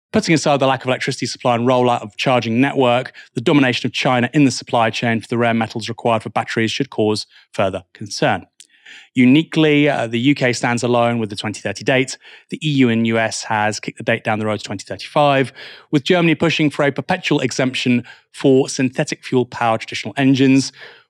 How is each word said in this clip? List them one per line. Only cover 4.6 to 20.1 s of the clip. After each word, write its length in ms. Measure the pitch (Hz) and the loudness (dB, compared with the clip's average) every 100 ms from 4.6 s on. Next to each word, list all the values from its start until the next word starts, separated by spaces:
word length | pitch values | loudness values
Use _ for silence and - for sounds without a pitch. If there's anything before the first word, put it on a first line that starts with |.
| - 123 113 | -2 0 0
chain 300 | - 117 113 | 0 -2 -2
for 60 | - | -2
the 100 | 117 | 0
rare 160 | 117 | 0
metals 340 | 113 110 117 107 | 0 -2 -6 -10
required 360 | - 120 113 | -4 0 0
for 60 | 113 | -2
batteries 420 | 123 110 - 113 | -6 -4 -2 -2
should 180 | - 143 | -2 -4
cause 380 | - 107 107 - _ _ | 0 0 0 -6 _ _
further 320 | - 98 92 - | -2 -2 -2 -10
concern." 540 | - 110 - 147 95 - _ - _ - - - 131 | -18 -14 -2 -2 -2 -6 _ -20 _ -20 -20 -6 2
Uniquely, 720 | 123 143 156 160 156 147 147 | 6 6 2 0 2 4 2
uh, 160 | - 117 | 0 -2
the 140 | 117 | 0
U 160 | 131 139 | 0 2
K 180 | 127 | 0
stands 300 | 120 127 120 | 0 -2 0
alone 340 | 120 120 117 117 | 0 2 2 0
with 120 | 107 | -4
the 60 | 101 | -6
twenty 240 | 110 101 | -8 -6
thirty 220 | 104 101 | -8 -4
date. 340 | 110 131 131 - - - _ | 0 0 -2 -8 -18 -20 _
The 100 | - | -6
E 80 | 156 | -2
U 160 | 139 123 | 2 2
and 180 | 113 113 | 2 0
U 100 | 113 | 0
S 260 | 113 - | -2 -4
has 360 | - 110 107 107 | -4 -2 -2 -4
kicked 180 | - - | -10 -8
the 60 | |
date 200 | 113 113 | -4 -2
down 140 | 120 107 | -2 -4
the 80 | 107 | -2
road 120 | 104 | -4
to 60 | |
twenty 200 | - 101 | -6 -12
thirty-five, 680 | - 92 - 151 147 135 127 - - - _ | -10 -14 -4 0 2 2 -2 -6 -20 -20 _
with 120 | 151 | -2
Germany 320 | - 180 170 151 | 2 2 2 2
pushing 340 | 165 - 151 | 0 0 0
for 140 | - | 0
a 80 | 143 | -2
perpetual 480 | 139 - 185 - 147 | -2 -4 -4 -2 -2
exemption 640 | 131 - 127 123 131 120 - - _ | -2 -2 -2 -2 0 0 -2 -14 _
for 380 | - 139 131 131 | -2 4 4 2
synthetic 540 | - 131 - 151 - | -2 -4 -2 -6 -6
fuel 220 | - 127 123 | -4 -2 -2
powered 360 | - 117 113 | -2 -2 -2
traditional 320 | - - 110 | -4 -10 -8